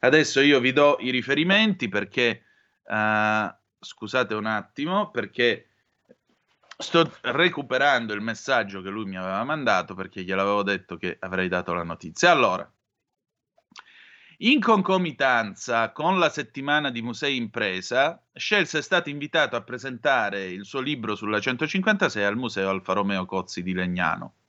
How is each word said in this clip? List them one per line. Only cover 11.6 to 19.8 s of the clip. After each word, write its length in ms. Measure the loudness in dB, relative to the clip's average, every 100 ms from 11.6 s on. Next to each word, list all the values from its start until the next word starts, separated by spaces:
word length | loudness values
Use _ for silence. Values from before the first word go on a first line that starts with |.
| -2
la 120 | -4
notizia. 480 | -4 -10 -12 0 4
Allora, 380 | 4 4 0 -8 _ _ _ _ _ _ _ _ _ _ -20 -20 -20 -20 -20 _ _
in 200 | 4 4
concomitanza 1300 | 6 4 4 2 0 0 2 2 0 -6 -2 0 0
con 260 | 0 0 4
la 100 | 2
settimana 600 | 0 -10 -8 -2 0 0
di 100 | -6
Musei 380 | -8 -4 -4 -2
Impresa, 840 | -4 -2 -2 -2 -2 2 2 0 _
Scelsa 420 | -10 0 2 2 -2
è 60 |
stato 260 | 0 0 0
invitato 480 | -8 -2 0 0 -2
a 60 |
presentare 840 | -6 -10